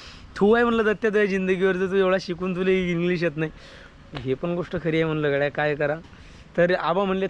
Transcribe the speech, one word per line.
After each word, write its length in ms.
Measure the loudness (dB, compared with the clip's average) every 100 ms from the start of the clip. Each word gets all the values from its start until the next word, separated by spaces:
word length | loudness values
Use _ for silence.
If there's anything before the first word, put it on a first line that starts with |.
| -20 -20 -10 2
"तू 120 | 4
आहे 120 | 4
म्हणलं 200 | 4 2
दत्त्या 260 | 0 0 0
तुझ्या 140 | 2
जिंदगीवर, 520 | 2 0 0 2 2 0
जर 100 | 0
तू 100 | 2
एवढा 200 | 2 2
शिकून 360 | -2 -6 -4 -2
तुला 140 | 2
इंग्लिश 520 | 2 0 0 0 0
येत 140 | -2 -2
नाही." 140 | -6 -8 -20 -20 -20 -20 -14
हे 200 | -8 -4
पण 200 | -4 -2
गोष्ट 220 | -4 -4 -4
खरी 120 | -2 0
आहे 80 |
म्हणलं, 280 | 0 0 0
गड्या 180 | 0 0
काय 240 | 0 -2
करा. 220 | 0 -2 -4 -10 -20 -20 -20 -8 0
तर 180 | 2
आबा 300 | 2 0 0
म्हणले, 220 | 0 -2